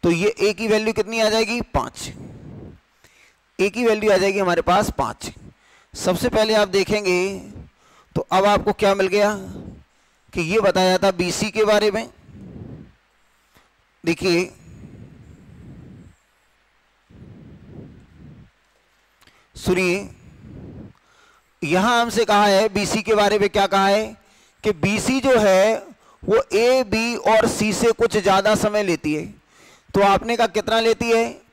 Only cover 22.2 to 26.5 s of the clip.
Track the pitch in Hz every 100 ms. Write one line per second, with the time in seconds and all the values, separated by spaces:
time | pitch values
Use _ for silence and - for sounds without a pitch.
22.2 | 220 208 208 196 214 196 202 220 196 214
23.2 | 208 208 202 208 196 196 196 202 220 220
24.2 | _ _ _ _ 214 175 196 208 - 262
25.2 | 262 247 214 190 208 226 294 - _ _
26.2 | - 440 -